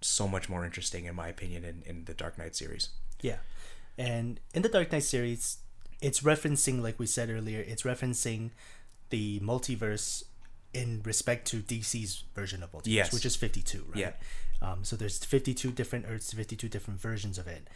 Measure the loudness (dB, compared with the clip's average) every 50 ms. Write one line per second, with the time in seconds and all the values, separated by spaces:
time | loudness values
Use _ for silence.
0 | 0 2 2 2 2 2 2 0 0 -2 -2 -2 -2 -4 -4 -4 -4 -4 -4 -4
1 | -6 -6 -6 -6 -6 -6 -6 -6 -4 -4 -4 -4 -6 -8 -8 -8 -8 -8 -8 -8
2 | -8 -8 -6 -6 -6 -6 -6 -6 -8 -6 -4 -4 -4 -4 -2 -2 -2 -2 -2 -2
3 | -2 -2 -2 -2 -2 -2 -2 0 -2 -4 -4 -4 -6 -6 -8 -10 -10 -10 -6 -4
4 | -2 0 0 0 0 -2 -4 -6 -8 -2 0 2 4 6 6 6 6 6 2 2
5 | 2 4 2 2 2 2 0 0 0 -2 -2 -4 -6 -10 -10 -10 -10 -8 -6 0
6 | 0 2 2 6 6 6 6 6 4 2 4 4 4 4 4 2 0 0 -2 0
7 | 0 0 2 2 0 0 0 -2 -2 -2 -2 -4 -4 -4 -4 -2 0 0 0 2
8 | 0 0 0 2 0 0 0 -2 -4 -6 -8 -10 -18 -18 -16 -16 -16 -16 -16 -14
9 | -6 -2 0 0 0 0 0 0 2 2 0 0 2 0 0 0 2 0 0 0
10 | 0 -2 -2 -4 -6 -10 -14 -14 -14 -14 -14 -16 -14 -8 -4 -2 -2 0 0 -2
11 | 0 2 2 4 4 4 2 2 2 -2 -2 -2 0 -2 -2 0 0 0 0 0
12 | -2 -2 -4 -4 -6 -6 -6 -4 -4 -4 -4 -6 -8 -8 -8 -2 2 4 6 6
13 | 6 6 4 2 2 2 2 4 4 6 6 6 4 4 2 0 -2 -2 -2 0
14 | -2 0 -2 -4 -4 -2 0 4 6 6 6 6 6 4 2 0 0 -2 -2 0
15 | 0 -2 -2 -2 0 4 4 4 4 4 0 0 0 -2 0 0 -2 -2 -2 -4
16 | -4 -4 -4 -4 -4 -4 -4 -4 -4 -4 -6 -6 -4 -4 -4 -4 -4 -4 -6 -4
17 | -2 -2 -2 -2 -2 -2 -4 -4 -6 -6 -8 -10 -12 -14 -16